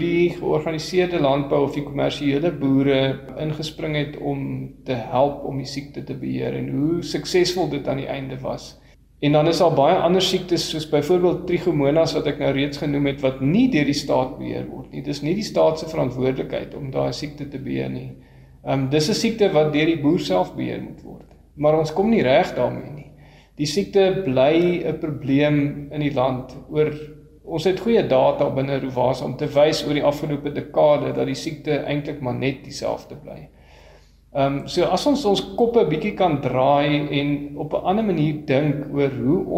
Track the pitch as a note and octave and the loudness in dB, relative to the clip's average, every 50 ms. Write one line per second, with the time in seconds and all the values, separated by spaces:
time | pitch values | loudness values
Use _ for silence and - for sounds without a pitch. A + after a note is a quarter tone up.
0 | E3 F3 E3+ E3+ F3 E3+ - - C3 C3+ D#3 D3+ D#3 E3 D#3+ D3+ - - F#3+ F3+ | 2 2 2 4 2 2 0 -2 -2 0 0 0 0 -2 -4 -4 -6 -2 0 0
1 | F3+ F3 F3 E3 D3 C3+ C#3 C#3+ C#3+ C#3+ D3 C#3+ C#3 C3+ - D3 C#3+ C#3 C#3 C#3 | 2 2 0 0 2 2 2 2 0 0 2 2 2 0 -2 -4 -6 -4 -4 -2
2 | C3+ C#3 - - D3 C#3 C#3 C#3+ E3 F3 D3+ C#3 C#3 C3+ C3+ C3+ C#3 C#3 C#3 C3+ | -2 -2 -2 0 0 0 0 2 0 -2 -2 0 0 2 4 4 4 4 4 2
3 | C3+ C3+ C3 - - - - - D#3 D#3 D#3 D#3 D#3 - - - E3 D#3 D3+ D3+ | 2 0 -2 -4 -10 -12 -10 -8 -6 -6 -6 -6 -8 -10 -8 -8 -6 -4 -2 -4
4 | C#3+ C#3+ D3 - C#3+ C#3+ C#3+ C#3 C3+ C#3 C3 C3 C3 C3 - - - - B2+ A#2 | -4 -4 -8 -6 -6 -6 -4 -4 -6 -6 -6 -8 -10 -12 -14 -12 -6 -6 -6 -6
5 | A2 - B2 B2+ C#3+ C#3+ C#3+ - - - C3+ C3+ C3+ - - C#3 C#3+ - - C3+ | -4 -2 0 2 2 2 0 -4 -8 -6 -6 -6 -8 -8 -10 -10 -12 -10 -12 -14
6 | C3 - C3 C3 C3 C3 C3 B2+ B2+ B2+ C3+ C3+ B2+ C3+ C3+ C3+ D3 D#3+ F3 E3+ | -10 -10 -10 -8 -6 -6 -4 -4 -4 -4 -4 -4 -6 -4 -2 -2 0 0 0 -2
7 | - - - D3+ - - - F3+ F3 F3 - F#3+ E3+ C#3+ C#3 C#3 - C3 C3 C#3 | -4 -4 -6 -6 -4 0 2 2 2 2 0 -2 -2 -2 -2 -4 -4 -4 -4 -4
8 | C#3 - C3 C#3 C3+ C3 C3 C3 C3+ - C3 C3 - - - - - - - _ | -6 -6 -8 -8 -8 -10 -10 -8 -8 -8 -8 -8 -12 -18 -20 -20 -20 -20 -20 _
9 | _ _ _ _ D3 C#3+ D3 D3+ D#3 E3+ E3 - F#3 D#3+ D3 C#3 C#3 D#3 F#3 - | _ _ _ _ 2 4 4 4 4 4 4 4 4 4 4 4 4 4 4 4
10 | - E3+ F#3 F#3 F#3 - F#3+ F3+ - - E3+ D#3 - - - D#3 D3+ - - - | 4 4 2 2 2 0 -2 -2 -2 -2 -2 -2 -2 -4 -6 -8 -4 0 0 0
11 | - - F3+ F3 F3+ F3 D#3 D#3 - - F3 E3+ - F3+ D#3 D3 C#3 C#3 D3+ D#3+ | 2 2 2 4 4 2 2 0 -2 -2 -2 0 0 0 0 2 2 4 4 4
12 | E3 - - D3 C3+ D3 C#3+ - C#3 C#3 C3+ C3+ C#3 C#3+ C#3+ - E3+ D3 C#3+ C#3+ | 2 2 0 -2 -2 -2 -4 -2 -2 0 0 0 0 -2 -2 -4 -4 -2 0 0
13 | C#3+ C#3 C#3 C#3+ C3+ C3 C3 - C3 C#3 F3 A3+ C4 - - D3+ C#3+ C3 C#3+ - | 0 0 0 0 -2 -2 0 0 0 2 4 4 4 4 4 2 2 2 0 -2
14 | - - C3+ B2+ B2+ - - C3 B2+ A#2+ B2 B2 B2+ B2 - C3 C3 - D3+ D3 | -2 0 0 0 0 0 -4 -8 -8 -6 -6 -6 -8 -8 -10 -14 -14 -12 -14 -10
15 | C#3 D3 C#3+ - D3 D3+ F#3+ G#3+ G#3+ - - E3+ D#3+ D#3+ D#3 - E3+ D#3+ - D#3 | -8 -8 -8 -4 -2 -2 -2 -2 -4 -2 0 2 2 2 2 0 -6 -6 -4 -2
16 | C#3 B2+ B2 - B2+ C3 C3+ - - - - - - - - - C#3+ C3 C3 C#3 | -2 -2 -2 0 0 0 0 -2 -4 -6 -6 -8 -8 -8 -10 -10 -10 -6 -4 -2
17 | C3+ C3+ B2+ - D3+ D3 D3 - C#3+ C#3 C3+ - - - - C3 - C3 C3 - | -2 -2 -4 -6 -8 -10 -10 -12 -12 -10 -10 -10 -8 -6 -4 -4 -4 -6 -8 -8
18 | - C2 - - - - - - - - - - - C3+ C3+ C3+ C3+ C3 C#3+ D#3 | -10 -12 -16 -18 -20 -20 -20 -20 -20 -20 -20 -10 -4 -2 -2 0 0 2 2 2
19 | D3+ A3+ G3+ - - A3 - - G3+ F#3 D3+ D3+ D#3 D3+ C#3+ D3 D#3 E3 E3 C#3 | 2 2 0 0 0 -2 2 2 2 4 4 4 2 4 2 2 2 2 2 2
20 | C#3 D3 F3 F3+ - - F#3 F3+ F3+ - - C3+ B2+ A#2+ A#2+ A#2+ - - - - | 2 2 2 2 0 0 0 0 0 -2 -4 -6 -6 -6 -6 -8 -10 -12 -14 -16
21 | - - - - - - - - - _ _ D3 D3 D3+ D#3 D#3+ D#3 D#3 - G3 | -18 -18 -20 -20 -20 -20 -20 -20 -20 _ _ 0 2 4 4 4 2 0 0 0
22 | G3 A3 A#3 F#3 C3 B2+ C3+ E3 F3+ F3 - C3+ B2 A#2+ B2 A#2+ B2+ - - - | 2 4 4 4 4 6 6 4 4 2 0 -2 -2 -2 -2 -6 -10 -12 -14 -16
23 | - - - - - - - - - _ _ - D3 D3 - G3+ G3 - - G3 | -16 -20 -20 -20 -20 -20 -20 -20 -20 _ _ -4 -4 -2 0 -2 -2 2 4 4
24 | F#3+ F#3+ F#3+ F#3+ - C3+ B2+ C3 C3 D3 E3 E3+ F3 F3 F3 E3 - D#3+ D#3 - | 4 4 2 0 0 2 4 4 6 6 6 4 4 4 2 0 -2 -4 -4 -4
25 | E3 D#3 D3 - - C3 C3+ C#3 D3 D3 D3 D3 C#3+ C#3+ C#3+ C#3+ - - D3+ D3+ | -4 -6 -6 -6 0 2 4 4 4 4 4 2 2 0 -2 -6 -10 -8 -6 -2
26 | D3 C#3 B2 C3 B2+ C3 B2+ B2 - - - - - - D3+ D3+ D3+ C#3+ - - | -2 0 2 2 2 2 0 -2 -6 -10 -16 -18 -14 -2 0 2 2 2 0 -6
27 | - - - - - - - - - C3+ E3 D3+ - F#3+ F#3 F#3+ - A#3 A#3 G3+ | -12 -14 -16 -20 -20 -20 -20 -20 -10 -6 -6 0 0 0 0 2 2 2 4 4
28 | D3+ B2 C3 C3 C#3 C#3+ C#3 - D3 C#3 C3 C3+ C#3 C#3 C#3 C3+ C3+ C3 B2 B2 | 4 4 4 4 6 4 4 2 0 0 0 -2 -2 -2 -2 -2 -4 -4 -2 0
29 | B2 B2+ C3+ - D3 D3 C3 - D3+ C3 B2+ C#3+ D3 D#3+ D#3 - - D3 C#3+ C#3+ | 2 2 0 0 -4 -6 -4 -4 -6 2 4 6 6 6 4 2 0 0 0 2
30 | C3 D3 C#3+ - D#3+ D3+ C#3+ C#3 - C#3+ C#3 C#3 B2+ - - D#3+ D#3 D3+ D3 C3+ | 2 2 0 0 -2 -4 -4 -4 -4 -6 -6 -6 -8 -2 2 4 6 6 4 4
31 | C3+ C3 B2+ C3+ C3 C3+ C3 - - D#3+ D3 - - D#3 D3 C3+ - - C#3+ D3 | 2 -2 -2 -2 -2 -2 -4 -4 -6 -8 -8 -6 -4 -2 -2 -2 -2 -2 -4 -4
32 | D3 D#3 C#3+ - B2+ B2 A#2+ A#2+ B2 C3+ C3+ - - - - - G#2+ A2 A2+ - | -4 -6 -8 -6 -6 -4 -4 -2 -2 -2 -2 -4 -10 -14 -10 -6 -4 -4 -4 -6
33 | - - - - - - - - - - _ - - - - - - - - - | -8 -14 -18 -18 -16 -16 -16 -16 -18 -20 _ -20 -20 -20 -20 -20 -20 -20 -20 -20
34 | - _ _ _ _ _ - C#3+ C#3 C#3 C#3 C#3 C3+ - - F3+ E3 D#3 F#3+ F3+ | -20 _ _ _ _ _ -2 0 0 0 0 -2 -6 -4 0 0 2 2 2 2
35 | - D4 C4+ - - G#3 F#3+ - - - - - A#3+ A3+ A#3 A#3 G3 D3+ D#3 D#3 | 2 2 2 2 2 2 2 0 0 -4 0 0 0 4 4 4 4 4 2 0
36 | - G#3 - - F#3+ E3+ D3 C3 - B2 A#2+ C3 C3 C#3 C#3+ C#3+ D3 D3 D3 D3 | -2 -4 0 2 2 2 2 0 -2 -2 0 2 4 4 4 4 4 2 2 0
37 | D3 D3 D3 C#3 C#3+ C#3+ C#3+ C#3+ - - - - D3+ D3+ E3 - - F3+ F#3+ A3 | 0 0 0 0 0 0 -2 -2 -4 -8 -8 -8 -6 -4 -4 -2 0 0 0 0
38 | A3+ G3+ F3 D#3 D3+ D#3 D3 D3+ - - C3 C3+ D3+ D3 C#3+ D3+ - - C#3+ C#3+ | 0 0 0 2 0 0 -2 -4 -2 0 2 2 2 2 0 -2 -6 -4 0 0
39 | C#3 C3 B2+ A#2+ A#2 C3+ E3+ G3 - - - | 0 0 0 0 2 2 2 2 0 0 0